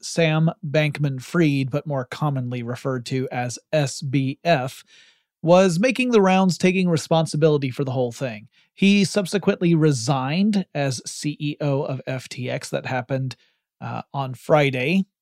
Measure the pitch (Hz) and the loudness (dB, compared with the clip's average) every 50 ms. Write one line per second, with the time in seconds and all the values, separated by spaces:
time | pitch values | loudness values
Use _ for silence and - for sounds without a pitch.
0 | - - - 170 165 156 156 156 160 165 - - - 147 135 156 151 147 143 - | -10 -6 0 0 2 2 2 2 2 2 0 -2 -8 -2 0 0 0 0 -2 -2
1 | 151 139 135 127 123 - - 175 165 151 139 139 131 127 127 147 - 156 143 135 | -4 -4 -4 -6 -10 -4 0 2 2 4 2 2 0 -2 -4 -6 -4 -4 -4 -4
2 | 123 - - - 160 151 143 131 123 123 127 123 117 117 120 - - 139 131 127 | -6 -6 -6 -4 -4 -2 -2 -2 -4 -4 -6 -6 -6 -8 -8 -6 -4 -4 -4 -4
3 | 117 - 139 131 127 131 - 127 123 123 113 - - _ - 156 143 123 - - | -4 -4 -4 -4 -4 -4 -4 -6 -6 -6 -8 -10 -8 _ 0 0 0 0 -4 -8
4 | - 135 127 143 135 131 143 - - 170 165 135 123 - - - - _ _ - | -6 -2 -2 0 0 -2 -4 -4 0 0 2 2 0 -4 -8 -12 -20 _ _ -20
5 | _ _ _ _ _ _ _ _ - 160 175 185 196 190 165 165 214 262 226 - | _ _ _ _ _ _ _ _ 2 6 6 6 6 6 4 2 2 0 0 0
6 | 254 254 240 214 190 185 185 190 190 190 156 - - 185 180 190 185 175 170 151 | 0 2 4 4 4 6 4 4 4 2 2 2 2 2 2 2 2 2 2 0
7 | - - 170 160 160 - - 147 160 156 151 143 139 131 117 - 143 127 123 131 | 0 0 2 2 2 0 0 2 4 4 4 2 0 -2 -4 -4 -6 -4 -2 -2
8 | 123 120 117 - 143 123 110 107 110 - _ _ _ _ _ - 190 196 202 202 | -2 -4 -4 -6 -8 -8 -8 -10 -14 -18 _ _ _ _ _ 2 4 4 6 6
9 | 196 - - 208 196 160 - 196 - 196 202 - 185 170 170 156 156 156 143 120 | 4 2 0 -2 -2 0 -4 0 0 0 0 2 2 2 4 4 4 4 2 2
10 | 110 127 147 131 127 135 151 185 202 220 202 196 180 - _ 147 139 135 123 - | 0 0 0 0 0 -2 0 0 2 2 2 0 -2 -2 _ -2 -2 -2 -2 -4
11 | - - - - - 151 - - 151 147 147 - 156 143 139 135 151 - 131 131 | -8 -12 -12 -8 -6 -6 -6 -4 -6 -6 -4 -4 -2 -2 -2 -2 -2 -4 -6 -8
12 | - - 131 127 - - - 131 123 123 127 131 - - 147 139 135 135 - - | -6 -8 -8 -8 -8 -12 -10 -10 -8 -6 -6 -8 -8 -6 -8 -6 -6 -4 -6 -6
13 | 123 - 139 131 131 127 - - _ _ _ _ _ _ _ _ 117 117 120 117 | -4 -4 -4 -4 -4 -6 -8 -12 _ _ _ _ _ _ _ _ -12 -10 -10 -10
14 | - - - 139 135 131 127 - - - 165 151 143 139 131 127 127 147 175 196 | -12 -10 -8 -8 -8 -8 -10 -12 0 2 4 4 4 2 0 -2 -2 0 0 0
15 | 190 - _ _ | 0 -2 _ _